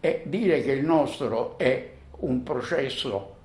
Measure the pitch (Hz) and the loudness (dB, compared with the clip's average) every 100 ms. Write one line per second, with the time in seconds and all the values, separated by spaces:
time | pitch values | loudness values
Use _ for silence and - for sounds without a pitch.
0 | 160 - 143 180 208 151 123 139 151 160 | 0 -2 -2 0 4 2 2 0 4 4
1 | 135 - 123 113 117 - 139 131 - - | 4 -2 -2 -2 -2 0 2 2 -4 -18
2 | - - 160 127 123 131 123 160 135 - | -20 -6 -2 -2 -2 -4 0 -2 -2 -4
3 | 135 98 - - | -4 -4 -6 -18